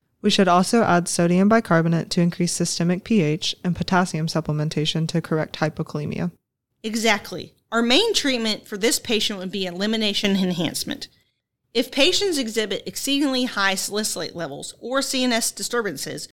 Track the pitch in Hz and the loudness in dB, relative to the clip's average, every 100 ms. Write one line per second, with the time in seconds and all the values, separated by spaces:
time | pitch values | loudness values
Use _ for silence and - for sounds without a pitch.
0 | _ _ 202 196 180 175 190 233 208 175 | _ _ 0 4 6 6 4 4 4 4
1 | 175 - 175 180 202 226 226 165 165 165 | 2 0 2 4 6 4 4 4 4 2
2 | - - 175 - 175 - 175 - 170 180 | 0 2 2 2 -2 0 -2 0 0 0
3 | - 220 151 156 - - 185 170 170 180 | 2 2 2 0 -4 -4 -2 -2 2 2
4 | 180 156 160 160 156 151 151 151 151 165 | 2 0 -2 -2 -2 -2 -2 -2 -2 0
5 | 160 165 - 156 156 - 156 - 160 151 | 0 -2 0 -2 -2 -2 -4 -4 -6 -6
6 | 151 - 175 - _ _ _ _ 220 220 | -6 -4 -6 -8 _ _ _ _ -6 -2
7 | 220 214 - 175 - _ - 226 233 269 | 0 0 -2 -12 -12 _ -4 0 4 4
8 | 453 - 285 247 220 208 - 208 226 226 | 4 2 0 0 -2 -4 -8 -2 0 0
9 | - 214 - 202 185 196 185 175 208 220 | 0 -2 -2 -4 -6 -6 -4 -2 -2 0
10 | 214 202 208 196 185 170 160 - - - | 0 0 2 2 2 0 -2 -4 -8 -10
11 | - _ _ _ _ _ _ 226 - 277 | -12 _ _ _ _ _ _ -4 -2 2
12 | 302 359 403 294 226 220 214 196 - - | 2 2 0 -2 -2 -4 -4 -4 -8 -8
13 | - 277 285 254 247 208 196 190 - 202 | -2 0 0 0 -2 0 0 0 -4 -4
14 | 214 185 160 170 156 147 - - 226 262 | -4 -6 -8 -8 -8 -10 -14 -12 -4 -2
15 | 269 262 254 233 233 - 202 240 202 143 | -2 0 0 0 -2 -6 -6 -4 -4 -6
16 | - 147 - | -8 -10 -14